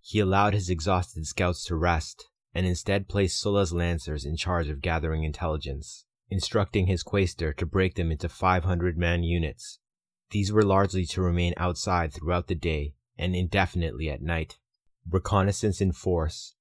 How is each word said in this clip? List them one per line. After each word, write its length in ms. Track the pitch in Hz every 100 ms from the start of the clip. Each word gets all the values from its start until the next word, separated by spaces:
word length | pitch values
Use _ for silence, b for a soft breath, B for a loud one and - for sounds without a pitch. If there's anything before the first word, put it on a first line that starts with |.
He 180 | - 107
allowed 360 | 98 95 104
his 140 | 104 90
exhausted 560 | 87 80 92 87 -
scouts 400 | 78 - 90 85 -
to 100 | 82
rest, 520 | 87 82 - - - _ _
and 140 | - 92
instead 420 | 87 - 98 101
placed 320 | 101 95 -
Sulla's 320 | 107 101 95
lancers 520 | 85 87 85 76 78
in 120 | 69 80
charge 320 | - 87 78
of 140 | 71
gathering 400 | 87 82 80 80
intelligence, 840 | 78 73 85 78 69 69 69 - _ _ _
instructing 580 | 95 - 113 98 104 90
his 160 | 92
quaestor 480 | - 101 95 - 80
to 120 | 73
break 300 | 85 98 95
them 160 | - 82
into 180 | 78 85
five 360 | - 92 92
hundred 340 | 90 87 90 82
man 240 | 87 87
units. 560 | 85 85 80 - - - _ _ _ _ _
These 180 | 104 98
were 140 | 107
largely 420 | 104 95 101 95 87
to 160 | -
remain 320 | 92 87 87 -
outside 560 | 90 87 - 90 82
throughout 360 | - 78 87 85
the 80 | 85
day 380 | 85 78 73 - _ _
and 200 | 90 90
indefinitely 760 | 90 101 92 92 82 - 78
at 100 | 71
night. 380 | 80 85 80 - _ _ _ _ -
Reconnaissance 720 | 92 - 104 95 98 107 95
in 120 | 95
force 600 | 85 - 87 78 - - _